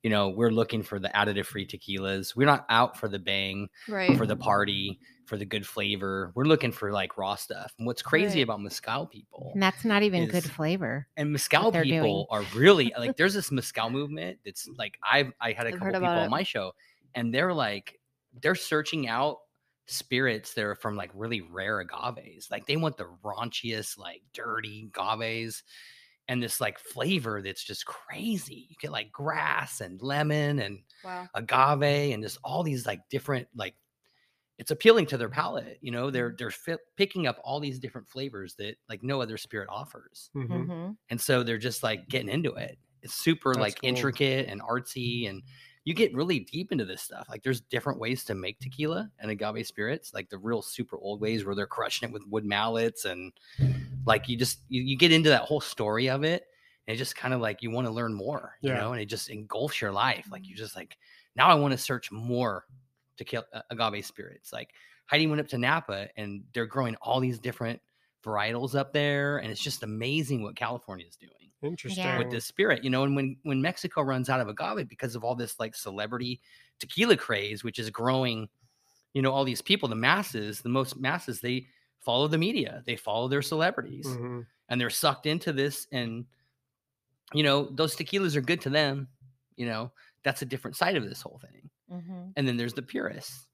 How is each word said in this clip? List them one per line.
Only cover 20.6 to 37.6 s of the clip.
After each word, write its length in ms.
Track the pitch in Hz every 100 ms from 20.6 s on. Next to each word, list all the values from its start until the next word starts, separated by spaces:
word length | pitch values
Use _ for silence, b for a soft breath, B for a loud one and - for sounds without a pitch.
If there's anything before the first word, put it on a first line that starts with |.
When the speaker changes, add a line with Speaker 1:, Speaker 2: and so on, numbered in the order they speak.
| 104
Speaker 1:
are 100 | 101
from, 200 | 113 104
like, 140 | 90 95
really 260 | 113 113
rare 380 | 82 90 98 107
agaves. 720 | 87 - 123 117 - - -
Like, 160 | 104 -
they 100 | 151
want 200 | 160 -
the 120 | 87 101
raunchiest, 720 | 104 98 117 - 117 110 104 -
like, 240 | 90 - _
dirty 540 | - 120 110 110 107 107
agaves 680 | - 95 110 113 113 113 - - B B B B B -
and 140 | 127
this, 180 | 117 -
like, 200 | 110 -
flavor 640 | - 123 139 190 113 104
that's 200 | 98 95
just 220 | - 101 -
crazy. 800 | - - - 214 202 139 117 -
You 80 | -
get, 100 | 147
like, 200 | 131 110
grass 680 | - 143 156 151 160 165 -
and 220 | 92 92
lemon 560 | 127 143 151 151 147 143
and 220 | 101 101 _ b
Speaker 2:
Wow. 260 | 190 180 180 -
Speaker 1:
agave 800 | 117 127 135 147 143 143 143 110
and 80 |
just 160 | 107 -
all 200 | - 147
these, 240 | 165 131 117
like, 200 | 95 _
different, 380 | 135 139 131 - 120
like, 200 | 95 _ _ _ _ _ _ _ _ _
it's 140 | -
appealing 340 | 151 226 226 156
to 100 | 127
their 120 | 113
palate, 480 | 127 - - - -
you 100 | 131
know? 180 | 120 135
They're, 200 | 127 120
Speaker 2:
Mm-hmm. 80 | 117
Speaker 1:
they're 120 | 120
fi-, 280 | - - 165 _ -
picking 320 | 196 190 147
up 120 | 113
all 160 | -
these 180 | 143